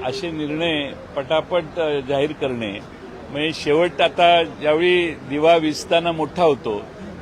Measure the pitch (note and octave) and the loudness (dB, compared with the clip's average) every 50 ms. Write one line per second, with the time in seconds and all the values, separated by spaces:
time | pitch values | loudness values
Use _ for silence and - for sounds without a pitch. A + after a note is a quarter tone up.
0 | - C3 C3+ - G#3 F3 D#3+ D#3 D3+ C#3+ D3+ D#3 E3+ E3+ D#3 D3 C#3+ C3+ - - | -6 -6 -6 -6 -6 -6 -6 -4 -4 -4 -4 -2 -2 -2 -2 -2 -4 -6 -8 -12
1 | - - - C#3+ C3+ B2+ D#3+ D#3 D3+ - F#3 F3 D#3+ C#3+ - F3 D#3+ D3+ D3 C#3+ | -14 -10 -8 -6 -2 0 0 0 0 0 -2 -2 -2 -2 -4 -2 -2 0 0 -2
2 | B2+ C3 C#3 C#3 D3 D#3 D3 C#3 C#3+ C3 B2 A#2 A2+ G2+ G2 G#2+ - - - - | -2 -2 0 0 0 0 -2 -2 -4 -4 -4 -4 -6 -6 -8 -10 -12 -16 -18 -18
3 | - - - - - - C#3 C#3+ D3+ D#3+ D3 - - D3+ D3 D#3+ F3 F3 E3+ - | -18 -18 -18 -16 -14 -10 -6 -4 -2 -2 -2 -2 0 2 4 4 4 2 2 2
4 | F3 E3 - F3+ F3 E3+ F3 E3+ E3 D3 B2 - C#3+ D3+ D3+ D#3+ F3 F3+ F3+ F3+ | 0 2 4 6 6 8 8 6 4 0 -4 -4 0 2 2 4 4 4 4 2
5 | E3+ E3 C#3 - C3 B2+ C#3 D3 D#3 E3 E3+ E3 D#3 D#3 C#3+ - - - E3+ E3+ | 2 0 -4 -8 -8 -6 -2 4 6 6 6 6 4 0 -2 -2 -2 0 0 2
6 | E3 E3+ E3 D#3+ D#3 C3+ - F3 F3 D#3 C#3 A2+ - A#2 G#2 G#2 - - - - | 2 0 -2 -2 -4 -4 0 2 4 4 4 2 -2 -4 -4 -4 -6 -10 -14 -16
7 | - - - - | -14 -14 -14 -10